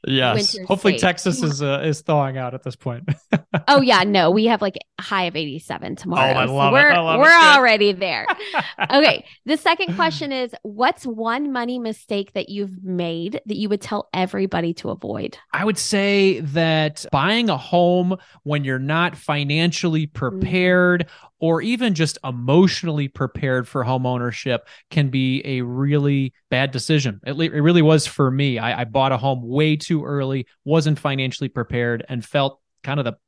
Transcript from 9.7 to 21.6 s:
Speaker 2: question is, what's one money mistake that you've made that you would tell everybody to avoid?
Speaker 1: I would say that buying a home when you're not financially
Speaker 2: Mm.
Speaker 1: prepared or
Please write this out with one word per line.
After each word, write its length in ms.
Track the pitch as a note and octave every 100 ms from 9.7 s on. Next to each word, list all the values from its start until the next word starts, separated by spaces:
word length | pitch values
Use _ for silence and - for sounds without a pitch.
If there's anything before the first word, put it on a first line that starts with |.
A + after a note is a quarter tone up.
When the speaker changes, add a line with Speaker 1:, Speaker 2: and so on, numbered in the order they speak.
| E4+ F4+ F#4+
Speaker 2:
question 360 | E4 D3+ C#4+
is, 220 | C4 B3 -
what's 420 | G#3+ G#3 B3+ F4
one 480 | C4 A3 A3+ A#3+ D4
money 260 | B3+ A#3+ B3+
mistake 540 | A3+ A3 - G3+ G3
that 140 | G3+ -
you've 340 | G3+ G3 F#3
made 580 | F#3 F3+ E3+ E3 E3+ A3+ -
that 100 | G3+
you 120 | G#3
would 120 | G#3
tell 280 | - G#3 -
everybody 580 | - F#3 G3 F#3+ F3 E3+
to 160 | E3+ -
avoid? 460 | - G#2 G#2+ - - _
Speaker 1:
I 120 | -
would 140 | G3+ G3
say 600 | - G3+ G3+ G3+ G3 C#3
that 640 | D3+ D#3 D#3+ D#3+ D3+ - -
buying 380 | C#3+ E3 A3+ A3+
a 60 | C#3
home 600 | - F3 F3 F3+ F3+ F#3 _ _
when 200 | D3 D3
you're 140 | C3+ C3
not 380 | C3+ D#3+ F3 E3+
financially 880 | - D3 C#3+ D3+ E3+ E3 F3 D#3+ D3+
Speaker 2:
Mm. 60 |
Speaker 1:
prepared 920 | - C3 F#3+ F#3 F#3 F3+ F3+ F3+ F3 E3+ - - _
or 200 | E3 E3